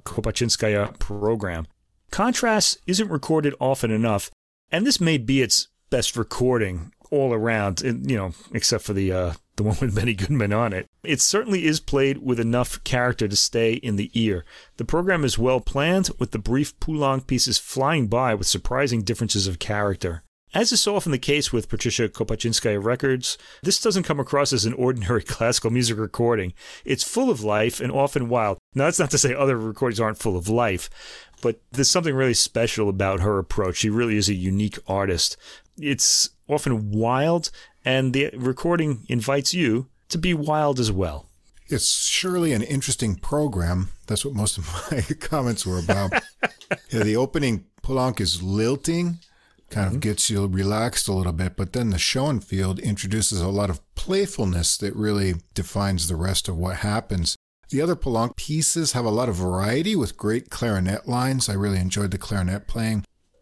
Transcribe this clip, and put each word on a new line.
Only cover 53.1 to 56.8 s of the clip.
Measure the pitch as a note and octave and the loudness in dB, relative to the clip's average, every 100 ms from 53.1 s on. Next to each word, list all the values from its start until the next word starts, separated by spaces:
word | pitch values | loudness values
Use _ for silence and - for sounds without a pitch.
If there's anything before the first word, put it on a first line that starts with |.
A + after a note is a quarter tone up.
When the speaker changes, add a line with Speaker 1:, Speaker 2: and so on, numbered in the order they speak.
| A2 F#2+ G2 | -2 0 0
Speaker 2:
a | F2+ | 0
lot | G2 G2+ | 0 0
of | E2 - - | -2 -8 -8
playfulness | - F#3+ G3 - G2+ F2 E2+ - | -2 0 0 0 0 0 0 0
that | G2+ - | -2 -2
really | G#2+ G2+ G2 E2 - | 0 2 0 -2 -6
defines | - E2+ G#2 G2 F2+ D#2+ | -8 -4 -2 0 0 -2
the | E2 | -2
rest | F2+ - - | -2 -2 -2
of | E2+ | -2
what | F#2 | -4
happens. | F2+ | -2